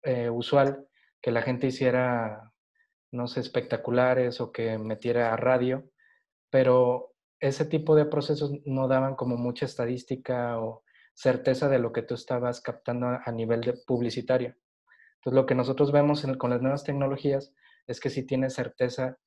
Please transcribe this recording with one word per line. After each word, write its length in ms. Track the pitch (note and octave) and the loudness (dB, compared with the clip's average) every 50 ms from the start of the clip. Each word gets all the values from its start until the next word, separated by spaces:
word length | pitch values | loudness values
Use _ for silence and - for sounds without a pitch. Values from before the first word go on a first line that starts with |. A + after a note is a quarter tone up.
| - | -2
eh, 260 | C#3+ B2+ B2 A#2+ A#2 | -2 -2 0 -2 -2
usual 580 | A#2 A#2+ A#2+ - D3 C#3 C#3 C#3 C3+ - - _ _ _ _ _ _ _ | -2 -4 -2 2 4 4 4 4 0 -4 -14 _ _ _ _ _ _ _
que 100 | - B2 | -4 0
la 100 | B2 A#2 | 0 0
gente 260 | A2+ C3 B2+ B2 C#3 | 0 -2 -2 0 -2
hiciera, 840 | C3 B2+ - C3+ B2+ A#2+ B2+ B2+ B2+ B2 A#2 A2+ G#2+ G#2+ A2 A2+ A2+ _ _ _ _ _ _ _ _ _ _ _ _ | -2 0 2 0 2 2 2 2 2 0 0 -2 -4 -8 -12 -16 -20 _ _ _ _ _ _ _ _ _ _ _ _
no 160 | - B2 A#2+ | -6 -6 -6
sé, 140 | A#2+ - C3+ | -4 -4 -6
espectaculares 960 | A#2 - - B2+ - - A#2+ A2 - B2+ A#2+ B2 B2+ B2+ B2+ B2+ B2+ A#2+ A#2 - | -6 -2 -4 -4 -2 -2 -6 -6 -2 0 2 2 4 4 4 2 2 0 -2 -6
o 140 | A#2+ A2+ - | -8 -8 -6
que 240 | - A2+ A2+ A2+ | -6 -4 -4 -4
metiera 580 | G#2+ A2 A2 A2 - - A#2+ A#2 A#2+ A#2+ A#2 A2+ | -4 -6 -8 -8 -4 -2 0 0 2 2 0 0
radio, 560 | A#2 A#2+ B2+ B2+ B2 B2 B2+ B2+ C3 - _ _ _ _ _ _ _ _ _ _ _ _ _ | 0 2 2 2 2 2 0 -2 -4 -8 _ _ _ _ _ _ _ _ _ _ _ _ _
pero 640 | - C3+ B2+ B2+ B2+ B2+ B2 B2 B2 B2+ B2+ - _ _ _ _ _ _ | 2 4 6 6 6 6 4 4 2 -2 -6 -12 _ _ _ _ _ _
ese 240 | - C#3 C3+ - D#3 | -2 -2 0 -2 -2
tipo 280 | D3+ - D#3 D#3 - D#3 | -2 -2 -2 4 6 6
de 120 | D3+ D3 | 6 6
procesos 460 | D3+ - D3 C#3 - D3+ D3 D3+ C#3+ C#3+ C#3+ _ | 4 0 -2 0 -2 -2 -2 -2 -4 -6 -8 _
no 240 | C#3+ C3 C3 C3 | -4 -2 -2 2
daban 280 | B2+ C3+ C3 C3+ C3+ C3+ | 2 2 2 2 0 -2
como 200 | - B2+ B2 B2 | -4 -4 -2 -2
mucha 300 | A#2+ A#2+ B2 A#2+ - D3 | -2 -2 -4 -2 -4 -6
estadística 960 | B2 - - A#2+ A#2 B2+ B2+ - - C3 C3 - - B2+ B2 A#2+ A#2+ A#2 A2+ | -6 -4 -4 -4 -4 -4 -6 -6 -8 -8 -8 -4 -4 -4 -2 -2 -4 -4 -4
o 220 | A2+ A2+ A2+ - _ _ _ _ _ _ _ | -4 -6 -8 -12 _ _ _ _ _ _ _
certeza 540 | - - C3 A#2+ - - C3+ C3 C3 D3 | 0 2 2 2 4 2 2 2 2 2
de 120 | C#3 C3+ B2 | 2 4 2
lo 120 | A#2 A#2 | 2 0
que 120 | - A#2 A2+ | -2 -4 -4
tú 100 | - B2 | -4 -8
estabas 480 | A#2 - - C3 B2 B2 B2 A#2+ - | -8 -4 -4 -4 -2 -2 -2 -4 -4
captando 460 | - - - - _ - A#2+ B2 B2 | -8 -10 -10 -6 _ -6 -4 -2 -2
a, 140 | B2 B2 B2 - | -2 -2 -4 -4
a 60 | A#2+ A#2 | -6 -4
nivel 260 | A2+ A2+ A2+ A#2 A2+ | -4 0 0 0 0
de 140 | A2+ B2 B2 - _ | 0 -2 -4 -4 _
publicitario. 720 | - B2+ A#2+ A#2+ A2+ A2 B2 A2+ - B2+ C3 B2 A#2+ - _ _ _ _ _ _ _ _ _ _ _ _ | -2 0 0 0 -2 -4 -4 -2 0 0 0 0 -2 -8 _ _ _ _ _ _ _ _ _ _ _ _
Entonces, 200 | _ _ B2+ B2+ | _ _ 2 4
lo 100 | C3+ C3 | 4 4
que 100 | - B2+ | 4 2
nosotros 360 | B2+ - D3+ C3 - D3 C#3 | 0 2 0 2 2 2 4
vemos 320 | C#3+ C#3+ C#3+ D3 D3 D3 C#3+ | 6 4 4 4 2 0 -2
en, 140 | C3+ C3 | -4 -4
con 140 | C3 - B2 | -2 -2 -2
las 100 | B2 A#2+ | 0 0
nuevas 240 | B2+ C3 C#3 C#3+ - | 0 -2 -2 -2 -4
tecnologías 680 | - C#3 C#3 C#3 C3+ C#3 C#3 - C#3+ C#3 C3+ - _ _ _ _ _ _ _ _ | -4 -2 -2 -2 -2 -2 -2 0 0 0 0 -2 _ _ _ _ _ _ _ _
es 140 | - A#2+ - | -12 -10 -6
que 100 | - C3+ | -6 -4
sí 140 | - C3+ B2+ | -4 -4 -4
tienes 300 | - C3 C3 C3 C3 C3 | -2 -2 0 0 -2 -2
certeza 640 | - A#2+ A#2 - - B2+ B2 - - C3 C3 C3 _ _ | -4 -6 -8 -2 -2 -2 -2 0 -4 -4 -4 -6 _ _